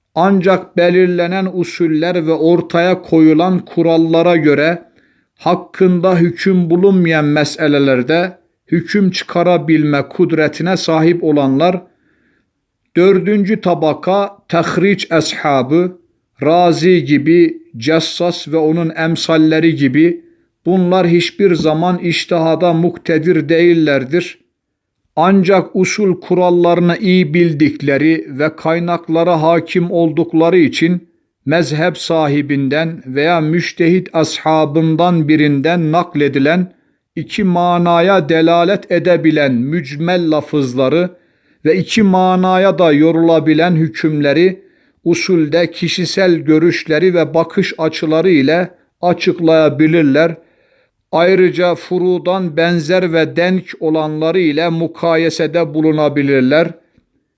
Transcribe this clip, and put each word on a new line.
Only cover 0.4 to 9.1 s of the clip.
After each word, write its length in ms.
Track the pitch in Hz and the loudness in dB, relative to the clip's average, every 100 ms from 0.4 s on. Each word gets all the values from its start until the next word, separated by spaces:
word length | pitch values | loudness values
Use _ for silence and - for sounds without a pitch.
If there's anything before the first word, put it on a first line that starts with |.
| 175 185 - - | 2 0 -2 0
belirlenen 720 | 175 180 185 175 175 190 185 | 2 4 2 0 -2 -4 -4
usuller 720 | 180 170 - 170 156 170 175 160 | -4 -6 -2 -2 0 -2 -2 -2
ve 60 | |
ortaya 720 | 160 160 175 170 170 180 180 | 0 2 0 0 -2 0 0
koyulan 560 | - 160 156 156 180 185 | 0 4 4 4 2 -2
kurallara 800 | - - 165 165 165 165 170 175 | -4 -2 0 2 2 2 2 2
göre 460 | 147 143 151 170 - _ _ _ _ _ | 2 2 0 -2 -8 _ _ _ _ _
hakkında 760 | 165 180 - - 185 180 185 175 | -2 -2 -4 0 2 2 2 2
hüküm 540 | 170 170 196 185 170 | 0 0 0 0 2
bulunmayan 540 | 175 196 190 170 160 | 2 2 2 2 2
meselelerde 1120 | 151 147 147 - 156 147 139 127 120 160 180 180 _ _ - | 0 0 -2 -2 0 2 2 0 0 -2 -2 -8 _ _ -4
hüküm 420 | 170 165 208 190 | -4 -2 0 0